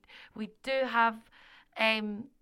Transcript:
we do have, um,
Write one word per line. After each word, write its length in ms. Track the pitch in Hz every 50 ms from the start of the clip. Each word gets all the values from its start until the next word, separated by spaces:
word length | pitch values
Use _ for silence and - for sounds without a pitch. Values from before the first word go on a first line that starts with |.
| _ - - - - - -
we 160 | 214 214 208 - _ -
do 180 | 262 269 269 262
have, 300 | 240 226 233 226 226 220 226 - _ _ - - - - - _ _ -
um, 480 | - 220 220 220 220 220 208 208 202 262 - _ _